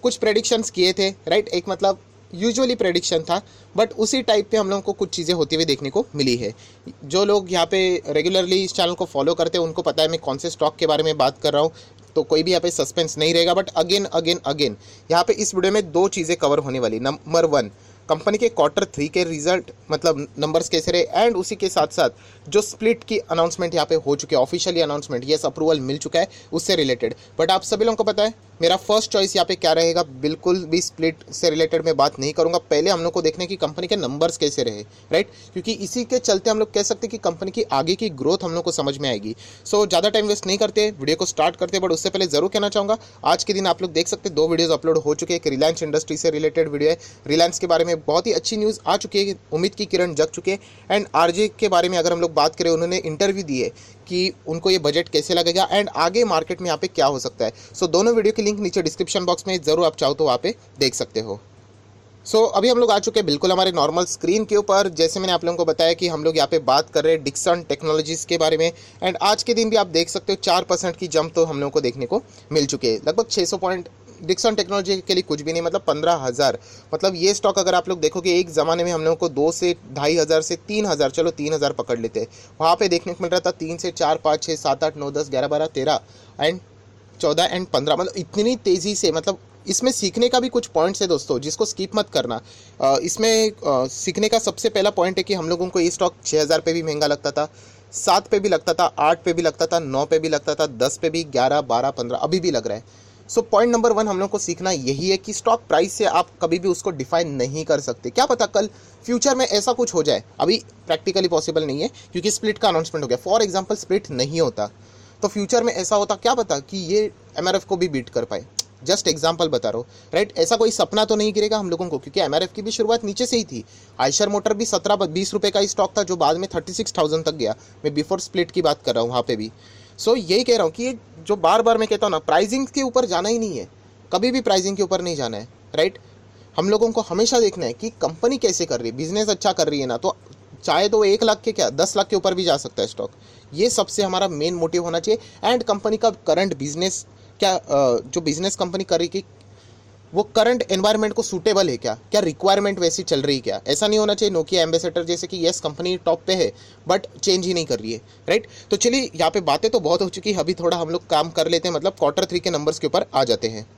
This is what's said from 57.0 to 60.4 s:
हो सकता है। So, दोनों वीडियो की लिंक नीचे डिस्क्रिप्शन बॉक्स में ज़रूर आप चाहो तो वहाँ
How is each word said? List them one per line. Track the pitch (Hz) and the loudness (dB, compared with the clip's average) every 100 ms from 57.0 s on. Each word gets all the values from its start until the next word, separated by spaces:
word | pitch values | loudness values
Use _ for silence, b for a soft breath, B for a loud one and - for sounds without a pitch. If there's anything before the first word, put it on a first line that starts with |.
| 139 | 2
हो | 139 | 2
सकता | 123 - 110 | -6 -2 -4
है। | B B - | B B -4
So, | 180 | 0
दोनों | 165 220 233 | 4 4 4
वीडियो | 208 | 2
की | 214 | 2
लिंक | 208 208 | -2 -2
नीचे | 208 196 | -2 -2
डिस्क्रिप्शन | 160 - 185 196 180 | -4 -4 -4 -2 0
बॉक्स | 175 - | -2 -2
में | 185 | -4
ज़रूर | 147 160 165 | 0 2 2
आप | - | 2
चाहो | 139 | -2
तो | 147 151 | 2 0
वहाँ | 123 | 2